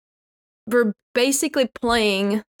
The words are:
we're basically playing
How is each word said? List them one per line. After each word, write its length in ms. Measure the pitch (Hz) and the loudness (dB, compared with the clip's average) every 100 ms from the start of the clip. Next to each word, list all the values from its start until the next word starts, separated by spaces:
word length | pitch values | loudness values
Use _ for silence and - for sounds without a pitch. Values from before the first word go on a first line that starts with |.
| _ _ _ _ _ _ - | _ _ _ _ _ _ -2
we're 280 | 240 226 - _ | 0 0 -2 _
basically 540 | - 262 269 311 285 247 - | -2 0 0 -2 0 -2 -2
playing 600 | 240 233 214 196 202 214 - - | -2 2 2 0 0 -2 -6 -10